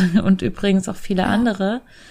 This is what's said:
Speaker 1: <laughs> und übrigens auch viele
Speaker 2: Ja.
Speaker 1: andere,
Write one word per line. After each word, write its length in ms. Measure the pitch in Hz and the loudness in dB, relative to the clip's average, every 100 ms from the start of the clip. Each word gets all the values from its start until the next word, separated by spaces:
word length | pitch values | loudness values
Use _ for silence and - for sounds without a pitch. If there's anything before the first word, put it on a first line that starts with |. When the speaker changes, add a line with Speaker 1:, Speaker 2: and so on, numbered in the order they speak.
| 180 | 2
Speaker 1:
<laughs> 160 | 190 | 2
und 180 | - 185 | 2 2
übrigens 480 | - - 202 190 190 | 0 -2 0 0 0
auch 80 | 185 | -6
viele 240 | - 185 | -4 -2
Speaker 2:
Ja. 60 | 180 | 0
Speaker 1:
andere, 520 | 202 240 196 190 247 - - - | 0 0 -2 -2 -4 -10 -20 -20